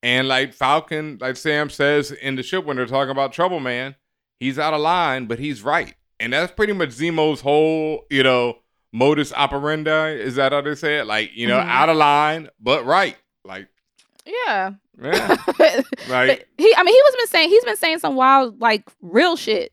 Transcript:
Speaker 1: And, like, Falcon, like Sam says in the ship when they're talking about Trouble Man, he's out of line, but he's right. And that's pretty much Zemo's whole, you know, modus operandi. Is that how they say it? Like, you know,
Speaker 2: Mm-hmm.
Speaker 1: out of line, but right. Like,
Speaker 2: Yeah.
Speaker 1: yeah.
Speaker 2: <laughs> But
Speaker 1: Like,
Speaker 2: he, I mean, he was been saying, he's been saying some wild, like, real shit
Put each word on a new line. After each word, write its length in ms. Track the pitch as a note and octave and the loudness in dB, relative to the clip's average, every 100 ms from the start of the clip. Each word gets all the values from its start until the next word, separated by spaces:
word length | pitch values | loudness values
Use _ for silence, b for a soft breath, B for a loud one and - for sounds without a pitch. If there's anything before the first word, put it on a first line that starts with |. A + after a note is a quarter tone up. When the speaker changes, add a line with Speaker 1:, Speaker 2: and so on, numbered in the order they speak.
Speaker 1:
And, 240 | A#2+ B2+ C3 | -2 -2 0
like, 260 | C3 C3 | -2 -4
Falcon, 640 | - C3 D3+ D#3 D#3 D#3 C3 | -4 0 0 -2 -10 -10 -10
like 160 | B2+ B2+ | -10 -6
Sam 340 | D#3+ D3 D3+ | -4 -2 -4
says 400 | - C#3+ D3 C#3 | -2 0 2 -2
in 240 | C#3+ C3+ C3+ | -8 -8 -8
the 60 | |
ship 220 | B2+ F#3+ | -6 -6
when 120 | D3+ C3 | -6 -6
they're 100 | B2 | -4
talking 240 | C3+ C3+ | -2 -4
about 200 | C3+ C3+ | -2 -4
Trouble 280 | B2+ F3+ F3+ | -2 -2 -2
Man, 340 | B2+ B2 C3 C#3 _ _ _ _ | -6 -6 -8 -14 _ _ _ _
he's 180 | B2+ C3+ | -6 -2
out 160 | D3+ | -2
of 60 | D#3 | -2
line, 460 | D3+ F3+ E3 C3 A#2+ | 0 0 0 -4 -6
but 120 | A#2 | -8
he's 240 | D3 B2 | -6 -6
right. 320 | A2 E3+ G2+ - _ _ | -2 -2 -4 -14 _ _
And 140 | A2+ | -4
that's 200 | C3+ F3+ | -2 -4
pretty 200 | - G#3 | -2 -2
much 180 | G3 D#3+ | 0 -4
Zemo's 500 | A#2 D#3+ D#3+ D#3 C#3 | -4 -4 0 0 0
whole, 640 | C#3 D3 D#3 D#3+ D#3 D3+ - | 0 2 2 0 -4 -8 -4
you 120 | C#3 | 0
know, 340 | C3 B2+ A#2+ A#2 _ _ _ | 2 2 0 -6 _ _ _
modus 400 | A2 C3+ D3+ C#3+ | 0 2 2 0
operandi. 760 | B2 C#3 C#3 C#3+ D#3 D#3 D#3 D#3 | -2 -2 -2 -4 -4 -2 -2 -2
Is 240 | D3+ A2+ B2+ | -4 -6 0
that 160 | C3+ | 0
how 80 | C#3+ | 0
they 140 | C#3 | -4
say 240 | C#3+ D#3+ D3 | -6 -2 -2
it? 80 | A2+ | -2
Like, 240 | G#2+ G#2+ | -2 -4
you 120 | G#2+ A#2+ | -6 0
know, 120 | B2 | 0
Speaker 2:
Mm-hmm. 100 | - | 2
Speaker 1:
out 180 | B2 D#3 | 2 4
of 80 | D#3+ | 4
line, 520 | D3 C#3+ D3+ D#3+ D#3 _ | 4 4 2 -2 -10 _
but 240 | A2 C#3+ | -2 -2
right. 320 | A#2+ E3+ F#3 - _ _ | 2 2 2 -4 _ _
Like, 240 | F#2+ F#2+ G2 _ _ _ _ _ | -18 -16 -18 _ _ _ _ _
Speaker 2:
Yeah. 480 | - A4 B4 G#3 F#3+ G3 _ _ | -12 -8 -4 -2 -4 -8 _ _
Speaker 1:
yeah. 340 | - G4+ - - | -4 -4 0 -2
Speaker 2:
<laughs> 60 | - - | -2 2
But 260 | D#4+ A#3+ C4 - - | 2 2 -4 -8 -4
Speaker 1:
Like, 400 | - - C4 - - | 0 2 0 -4 2
Speaker 2:
he, 160 | F#4+ A4 | 4 6
I 60 | |
mean, 100 | F4+ | 6
he 80 | A#4+ | 8
was 140 | C#5+ B4+ | 6 4
been 100 | A#4 | -2
saying, 220 | - D#4+ | 0 4
he's 160 | G#4 | 4
been 120 | B4 G#4+ | 2 -2
saying 220 | - D#4+ | -2 -2
some 160 | D#4 C4 | -4 2
wild, 440 | C4 C4+ B3+ G3+ | 4 4 2 -2
like, 280 | A#3 G#3+ - _ | 0 0 -4 _
real 320 | F3+ F#3+ F4 E4+ | -2 2 2 0
shit 360 | - G#3+ - | -2 -4 -4